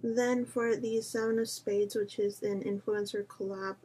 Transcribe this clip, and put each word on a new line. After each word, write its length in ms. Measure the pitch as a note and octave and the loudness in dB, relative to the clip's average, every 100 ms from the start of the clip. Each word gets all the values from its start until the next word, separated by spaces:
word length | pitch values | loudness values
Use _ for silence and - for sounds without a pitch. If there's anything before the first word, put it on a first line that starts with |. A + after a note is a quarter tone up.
Then 440 | A#3 A3+ B3 B3 A#3+ | 0 2 4 2 0
for 300 | B3 A#3 A3 | 0 2 2
the 260 | A#3 A3+ | 2 0
Seven 360 | A3 A3+ A3+ A3+ | 0 0 2 2
of 100 | A3+ | 0
Spades, 440 | - - G3+ G3+ | -4 0 2 2
which 240 | A3 G3+ - | 0 -2 0
is 240 | G3+ G3+ | -2 0
an 200 | G#3 G3 | -2 -2
influencer 640 | G3+ G3+ A3 G#3 G3+ G#3 G3+ | -2 -2 0 -2 0 -4 -6
collab 500 | - G3 G3 F#3+ G3 | -6 -6 -4 -6 -8